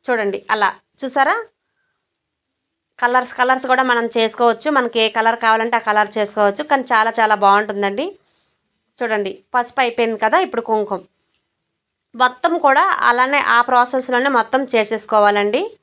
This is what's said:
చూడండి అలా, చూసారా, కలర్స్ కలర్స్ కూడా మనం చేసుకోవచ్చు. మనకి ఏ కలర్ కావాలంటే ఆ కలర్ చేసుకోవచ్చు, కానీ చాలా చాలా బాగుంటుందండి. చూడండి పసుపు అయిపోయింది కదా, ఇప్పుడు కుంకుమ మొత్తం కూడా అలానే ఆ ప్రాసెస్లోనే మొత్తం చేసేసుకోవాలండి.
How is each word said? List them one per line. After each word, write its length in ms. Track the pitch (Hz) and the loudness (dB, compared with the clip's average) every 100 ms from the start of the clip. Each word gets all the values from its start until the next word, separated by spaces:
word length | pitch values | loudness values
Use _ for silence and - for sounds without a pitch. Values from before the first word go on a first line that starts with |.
| - | -2
చూడండి 320 | 240 202 196 - | -2 -2 -6 -4
అలా, 140 | 214 196 - _ _ | -2 -2 -4 _ _
చూసారా, 320 | 269 277 269 427 440 _ _ _ _ _ _ _ _ _ _ _ _ _ _ _ | -6 0 0 0 -6 _ _ _ _ _ _ _ _ _ _ _ _ _ _ _
కలర్స్ 320 | 247 247 247 - | 0 0 -2 -2
కలర్స్ 260 | 254 262 254 | 0 0 2
కూడా 120 | 262 262 | 0 2
మనం 160 | 240 233 233 | 0 0 0
చేసుకోవచ్చు. 520 | 226 226 240 226 302 285 | -2 2 0 2 0 0
మనకి 200 | 247 233 | 0 0
ఏ 20 | 220 226 | 0 2
కలర్ 220 | 226 233 | 0 2
కావాలంటే 320 | 226 220 226 233 | 2 2 2 -2
ఆ 40 | 220 | 0
కలర్ 220 | 208 208 220 | 0 0 -2
చేసుకోవచ్చు, 460 | 208 208 202 202 302 | -4 0 0 0 -2
కానీ 160 | 285 262 | -2 2
చాలా 200 | 233 220 226 | 0 0 0
చాలా 180 | 220 208 | 0 4
బాగుంటుందండి. 640 | 202 202 208 202 202 202 339 403 _ _ _ _ _ _ _ - | 4 4 2 -4 -4 -4 -8 -10 _ _ _ _ _ _ _ -10
చూడండి 320 | 240 214 196 190 _ 254 | -4 -4 -4 -8 _ -4
పసుపు 260 | 240 - | -4 -2
అయిపోయింది 360 | 247 240 233 220 | -2 0 -2 0
కదా, 140 | 220 311 381 | 0 0 0
ఇప్పుడు 180 | 233 226 | -6 -2
కుంకుమ 320 | 220 202 190 - _ _ _ _ _ _ _ _ _ _ 226 | -2 -2 -8 -10 _ _ _ _ _ _ _ _ _ _ -2
మొత్తం 300 | 254 247 339 330 285 | -2 0 -2 0 2
కూడా 180 | 269 370 - 240 | 2 2 0 0
అలానే 320 | 240 254 277 - 233 | 0 0 0 2 0
ఆ 20 | 240 | 2
ప్రాసెస్లోనే 600 | 247 247 262 254 247 269 254 | 2 2 -2 -2 -2 0 0
మొత్తం 260 | 220 262 262 | 0 -2 0
చేసేసుకోవాలండి. 880 | 226 214 220 - 220 208 208 202 233 427 - | -2 -2 -6 0 2 4 2 0 -2 -4 -10